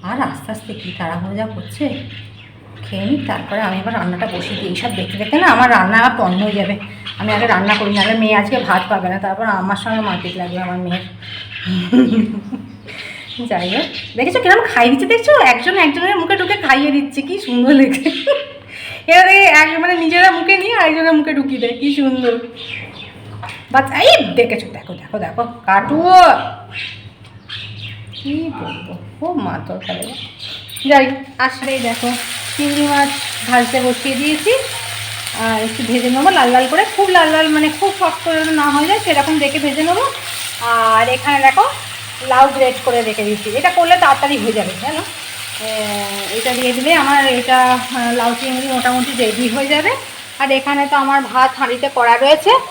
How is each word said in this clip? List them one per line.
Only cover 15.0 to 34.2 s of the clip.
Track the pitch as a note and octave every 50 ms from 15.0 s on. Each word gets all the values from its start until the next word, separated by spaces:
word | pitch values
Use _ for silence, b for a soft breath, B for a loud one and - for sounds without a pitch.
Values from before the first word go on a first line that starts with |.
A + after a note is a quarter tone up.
| F#4+ -
দেখছো? | A#4 A4+ A#4 C#5 D5+ C5+ G4 C4
একজন | A#3+ A#3+ - F4 F#4+ G4 E4+
একজনের | D4 C#4 E4+ F4 F#4+ G#4 F#4
মুখে | E4 E4 G4 F#4+
ঢুকে | F#4 F4 G#4 G4+ F#4
খাইয়ে | C#4 C4 C4+ C#4+ D4 C#4
দিচ্ছে, | C#4+ C#4 - - C#4 C#4 -
কি | F#4 G4+ -
সুন্দর | C4+ B3 B3 A#3+ C4 D4 C4+
লেগেছে। | C4+ B3 - - - D#4+ - - - C#5 C#5 C#5+ - - - - B B B B B B B B B -
এরা | E4 F4+ F#4 F#4+
দেখে | G4 G4 G4 F4+ D4+ D4+
এক, | D#4 D#4 D#4+ E4
মানে | E4 F4+ F4+ E4+ E4
নিজেরা | D#4+ E4+ F4 F#4 F#4+ E4+ E4+
মুখে | D#4+ F4 G4 F#4+
নিয়ে | F#4 G#4 A#4+ G#4+
আরেকজনের | F4 D#4+ D#4 D#4+ D#4+ E4 D#4+ D4+
মুখে | D4 D#4+ D4+ C#4+
ঢুকিয়ে | C4+ C#4 C4 A#3+
দেয়, | A#3+ A#3 A#3+ -
কি | C#4 C#4+ C#4+ C#4+
সুন্দর। | C#4 C4+ B3+ B3+ B3 A#3+ A#3 B3 - - - - - - - - - - - - - - - - - - - - - - - - - -
বাচ্চা, | - C4 C4+ - - D4 G#4+ C#5
এই | E5+ D#5+ - - - B3+
দেখেছো, | A#3+ - A3+ - - - -
দেখো, | - - - F3+ -
দেখো, | - - - G#3+ F3
দেখো, | - - - A#3+ A#3 - - - G3
কাটু, | F#3+ G3 G3+ - C#4+ D#4 E4+ F4+ F#4 F#4 F4 D#4+ A#3 - - - - - - - - - - - - - - - - _ - - - - - - - - - - - - - - - - - - - -
কি | - C#4 D4 D#4+ E4 D#4+ - C#4+
বলবো, | - C#4+ - - - - - E3+ - - -
খুব | - D4 E4+ F4+ D4 G3+
মাথা | F3+ D#3+ D#3 D3+ - F#3 F#3+ -
খারাপ। | - - - - - B3+ - - - - - - - - - - - - - - C#4
যাই, | C#4+ C#4 C4 B3+ C4+ - - - - - B3+
আসলেই | B3+ - - C4+ C4+ C4+ C4 A#3 A#3
দেখো | A3+ A3+ A#3+ A#3+ B3 A#3 - - - - - - -
চিংড়ি | - D4 C#4+ C#4+ D4 D4 C#4+
মাছ | C#4+ C#4+ C#4+ C#4 C#4 - - - - - - A3+
ভাজতে | B3 B3 A#3+ A#3 B3 C4 B3
বসিয়ে | B3+ B3 - - C#4 C4 A#3+